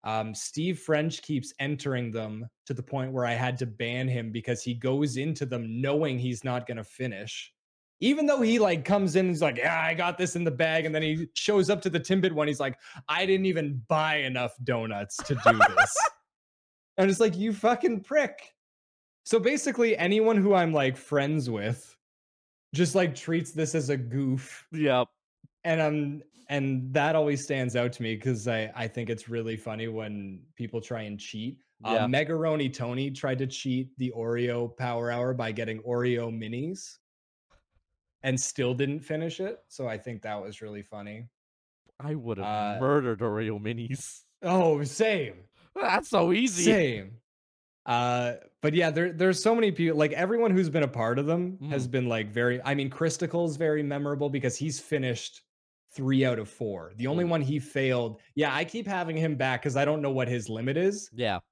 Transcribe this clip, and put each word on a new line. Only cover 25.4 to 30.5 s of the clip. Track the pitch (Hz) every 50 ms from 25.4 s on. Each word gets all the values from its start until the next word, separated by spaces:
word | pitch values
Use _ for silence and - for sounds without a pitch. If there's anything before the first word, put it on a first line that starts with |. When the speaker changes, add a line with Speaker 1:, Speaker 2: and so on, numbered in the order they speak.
| - - _ _ -
Speaker 1:
And, | 175 160 160
um, | 156 151 151 151 147 143 143 151 - _ _ - - -
and | 143 143 135 135 135 131 127 131 131
that | 151 143 151 160
always | 160 151 147 143 135 139
stands | - 147 135 127 123 113
out | 123 120 123 123
to | - 120
me | 113 113
'cause | 107 - 131 123 110 104
I, | 123 117 110 110 107 -
I | - 117
think | 110 - 123 117 110
it's | 117 110 - -
really | 117 117 113 113 113
funny | 110 - 117 110 110 113
when | 113 110 110 110 107 104 104 98 98 95 92 - _